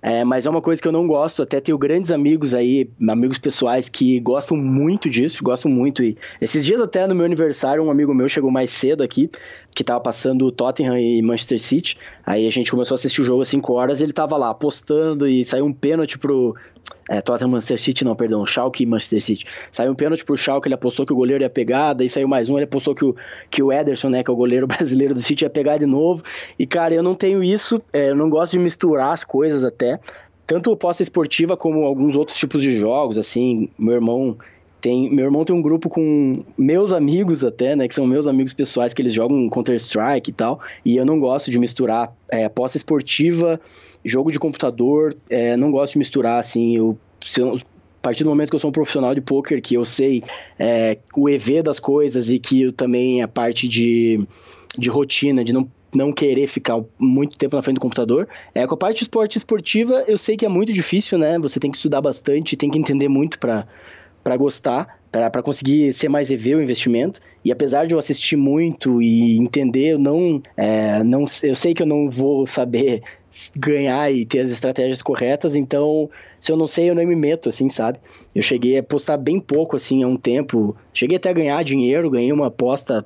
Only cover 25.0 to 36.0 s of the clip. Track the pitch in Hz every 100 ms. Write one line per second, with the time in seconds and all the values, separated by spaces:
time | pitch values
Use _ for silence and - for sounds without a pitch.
25 | 139 127 117 147 151 151 143 147 147 135
26 | 160 175 - - - - 165 175 165 165
27 | 175 185 196 196 180 208 - 226 - 143
28 | 139 139 156 151 170 180 175 160 175 147
29 | 131 165 - 131 156 147 127 110 123 123
30 | - - - _ - 165 175 214 175 175
31 | 180 - 151 - 165 180 165 156 147 139
32 | 147 139 147 - 143 151 139 120 104 131
33 | 139 110 107 123 127 113 104 - 107 120
34 | 117 120 135 110 - - _ _ 120 123
35 | 131 139 135 143 160 175 151 160 160 170